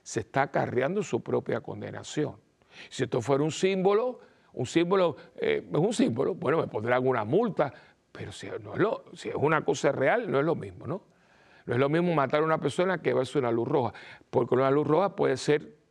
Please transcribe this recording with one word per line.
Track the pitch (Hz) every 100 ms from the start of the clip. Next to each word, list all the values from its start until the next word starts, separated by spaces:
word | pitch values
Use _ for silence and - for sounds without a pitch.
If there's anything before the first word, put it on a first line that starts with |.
se | - -
está | - 135
acarreando | 139 - 117 113 135 202
su | 180 117
propia | - 123 - 120
condenación". | - 104 107 104 117 - 139 98 _ _ _ - -
Si | -
esto | 123 131
fuera | 117 135
un | 156
símbolo, | - 190 190 190 208 247 247 - _ _
un | - 123
símbolo, | 160 170 190 170 - - -
eh, | - - -
es | 156
un | 196
símbolo, | 214 247 113 -
bueno, | 180 127 160
me | -
pondrán | 113 113 127 131
una | 123
multa, | 107 165 233 165 143 - - _ _
pero | - -
si | - - 107
no | 104
es | -
lo, | 208 - -
si | - -
es |
una | - 139 156
cosa | - 156 147
real, | 127 139 220 220
no | 139
es |
lo | 156
mismo, | 156 101 92 107
¿no? | 180 - _ _ _ _ - -
No |
es | 120
lo | 139
mismo | 160 175
matar | 156 131 151
a |
una | 160 160
persona | 147 156 180 170
que | 160
verse | 123 127 147
una | 120
luz | 113 120
roja, | 147 117 - - - _
porque | 131 127
una | 123 135
luz | 143 139
roja | 156 196 180
puede | 139 131
ser | - 151 - - _